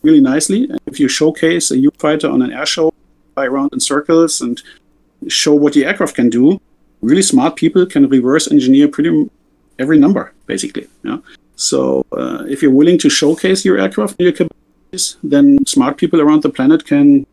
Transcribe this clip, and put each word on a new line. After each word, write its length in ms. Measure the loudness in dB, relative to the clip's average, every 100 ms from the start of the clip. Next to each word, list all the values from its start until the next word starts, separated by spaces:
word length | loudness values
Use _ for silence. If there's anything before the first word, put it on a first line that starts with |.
really 180 | 4 4
nicely. 440 | 4 0 -2 -2
And 160 | -4 -8 -12
if 120 | -4
you 100 | -4
showcase 600 | 0 -2 0 -2 -2 -2
a 60 | 0
Eurofighter 560 | 0 _ -4 -2 -2
on 80 | -2
an 100 | -2
air 140 | -6 -8
show, 260 | -2 -4 _ _ _ _
fly 120 | -8 -4
around 260 | -4 -4
in 60 | -6
circles 600 | -4 -4 0 2 2 -2
and 220 | -6 -8 -14 _ _ _ _ _ -4
show 260 | -2 2
what 180 | 2 2
the 100 | 2
aircraft 300 | 0 -2 -4
can 160 | 0 0
do, 300 | 2 2 0 _ _ _ _
really 200 | 0 0
smart 340 | 2 0 0 -2
people 280 | 0 0 0
can 220 | 0 2
reverse 420 | 2 2 0 2
engineer 360 | 0 4 4 2
pretty 220 | 0 -2
m-, 200 | 0 -2 _ _ _ _ -8
every 200 | 2 4
number, 340 | 4 0 -6 _ -10
basically. 400 | -8 -8 -10 -14 _
Yeah. 140 | -10 -10 _ -20 _ -10
So, 480 | -4 -2 -2 -4 -4
uh, 320 | -8 -8 -10 -10
if 140 | -2
you're 80 | 2
willing 280 | 4 4 4
to 100 | 0
showcase 560 | 0 0 0 -2 0
your 140 | 0 0
aircraft 400 | -2 -2 -6 -2
and 60 | -2
your 60 |
capabilities, 840 | 0 -6 -6 _ _ _ -10 -10 -8
then 420 | -2 2 4 4 2
smart 300 | 0 0 -2
people 240 | 0 2
around 220 | 2 2
the 80 | 0
planet 340 | -2 0 0
can 420 | 0 2 4 2 -2